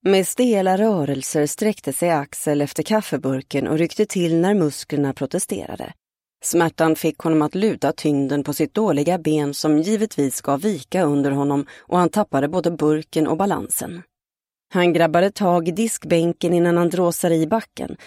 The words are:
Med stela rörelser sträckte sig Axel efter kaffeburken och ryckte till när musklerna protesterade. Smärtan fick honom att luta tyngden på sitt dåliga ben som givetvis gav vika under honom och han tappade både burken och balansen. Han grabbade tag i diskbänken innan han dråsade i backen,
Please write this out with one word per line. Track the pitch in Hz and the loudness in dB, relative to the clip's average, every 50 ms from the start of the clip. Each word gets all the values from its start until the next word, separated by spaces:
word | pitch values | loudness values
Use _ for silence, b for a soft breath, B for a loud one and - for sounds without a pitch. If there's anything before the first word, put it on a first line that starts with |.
| _ | _
Med | 185 196 190 277 - | 4 4 4 2 0
stela | - - 254 247 226 196 190 190 185 190 | 0 0 2 2 2 2 2 2 2 2
rörelser | 214 226 208 180 143 139 139 135 131 - - 160 147 | 2 2 2 0 0 -2 -2 -4 -6 -4 0 0 0
sträckte | 151 - - 214 214 208 - - - 135 | 0 -2 -2 -2 -2 -2 -2 -6 -8 -4
sig | - 175 175 | -2 0 0
Axel | 165 151 143 - - - - - 147 143 | 0 0 -2 -6 -10 -8 -2 -2 0 0
efter | 143 139 - - - | 0 -2 -2 -6 -2
kaffeburken | - 220 214 208 - - 135 - 139 135 131 135 _ - 139 135 - | 0 0 -2 0 -2 -6 -4 -2 -2 -4 -4 -6 _ -4 -4 -2 0
och | 151 156 | 0 0
ryckte | 170 160 - - 214 | 0 -2 0 -2 -2
till | 208 - 190 175 165 165 | -2 0 -2 0 0 2
när | 165 170 190 208 | 2 2 2 2
musklerna | 208 170 147 139 - - _ - 143 143 139 135 | 2 2 0 -2 -6 -10 _ -4 -2 -2 -2 -2
protesterade. | - 139 131 - 175 - - 208 - - - - - - - - _ _ _ _ _ _ _ _ _ - | -4 -6 -4 -4 -6 -4 -4 -6 -8 -8 -10 -12 -12 -12 -14 -14 _ _ _ _ _ _ _ _ _ -8
Smärtan | - - 170 170 160 - - 160 160 160 | -2 2 2 2 2 2 2 2 2 2
fick | - - 165 151 _ | 2 0 -4 -4 _
honom | - 170 160 156 | -2 2 2 2
att | 151 151 - | 2 0 -2
luta | 185 202 220 160 - - 139 | 0 0 0 0 0 -2 -2
tyngden | - - - 156 147 139 139 135 143 143 139 | -2 0 0 0 2 2 0 0 -2 -2 -2
på | - 143 | -4 -2
sitt | - 156 143 _ | -2 -2 -2 _
dåliga | - 220 208 156 139 143 139 180 185 | -2 0 2 2 2 2 0 0 0
ben | 160 156 156 151 147 143 143 | 0 0 0 0 0 -2 -4
som | - - 156 151 147 | -2 0 2 2 2
givetvis | 160 190 220 208 220 220 - - 143 135 - - | 2 0 0 0 -2 -4 -2 -2 -2 -2 -2 -4
gav | - - 139 156 | -4 -2 -2 0
vika | 165 220 208 151 131 _ - 185 185 | 0 -2 -4 -4 -8 _ -2 0 2
under | 147 147 143 139 143 | 2 2 2 2 0
honom | 139 139 139 143 143 139 139 - - - | 0 0 0 0 0 -2 -2 -6 -12 -20
och | - _ - 180 | -10 _ 0 2
han | 180 165 | 2 2
tappade | - 214 208 - - 139 135 151 | 2 0 -2 0 0 -2 -2 0
både | 165 185 160 170 | -2 0 -2 -2
burken | 175 151 151 151 156 156 160 _ - 165 156 - | -2 0 2 2 2 0 -2 _ -2 -2 0 0
och | 156 160 | 0 0
balansen. | 190 202 175 - - - - - - - 180 170 180 _ _ _ _ _ _ _ _ _ _ _ _ _ - | 0 -2 -2 -4 -4 -6 -6 -8 -6 -10 -12 -14 -18 _ _ _ _ _ _ _ _ _ _ _ _ _ 0
Han | 185 175 175 165 | 2 2 4 4
grabbade | 165 170 160 151 175 180 202 | 4 2 4 4 2 2 2
tag | - - 208 180 175 175 165 170 | 0 0 0 2 2 2 0 -2
i | |
diskbänken | 165 185 226 226 - - - 156 175 170 165 170 170 _ - 175 175 | -2 -2 -2 -2 -4 -6 -2 0 2 2 2 0 -2 _ 0 0 2
innan | 175 170 175 170 170 | 4 4 4 4 2
han | 175 175 | 2 2
dråsade | 175 175 180 170 170 - - 180 165 | 2 2 0 0 0 0 0 0 2
i | 165 160 156 | 2 2 2
backen, | 190 226 - - _ - - - - B B | 0 -2 -2 -6 _ -12 -12 -12 -12 B B